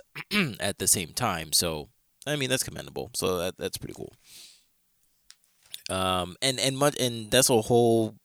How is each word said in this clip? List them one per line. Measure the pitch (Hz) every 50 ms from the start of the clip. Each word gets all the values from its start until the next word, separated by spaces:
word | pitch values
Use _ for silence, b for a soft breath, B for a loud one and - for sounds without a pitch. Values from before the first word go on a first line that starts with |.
| - _ - - - -
t-, | - 208 185 135 98
<clears throat> | -
at | - 101 95 -
the | 101
same | 95 - 107 87 76
time. | 76 - 123 110 92 82 80 78 -
So, | - 90 85 80 76 71 - _ _ _ _ _ - -
I | 135 151
mean, | 147 135 127
that's | 131 131 -
commendable. | - - - 69 69 69 69 - 117 120
So | - - 95 92
that, | 87 85 92 -
that's | - - 92 -
pretty | - - 58 -
cool. | - - - - _ B B B B B B B B B B B _ _ _ _ _ _ _ _ _ _ - - _ _ _ _ _ _ _ - - - -
Um, | 92 95 92 92 92 92 90 90 87 -
and, | - 135 131 120
and | 98 135 135
much, | 131 143 147 - -
and | 123 123 117 117 110 104
that's | 123 127 131 -
a | 131 113
whole | 110 - 123 117 120 117 113 113 110 107 107 -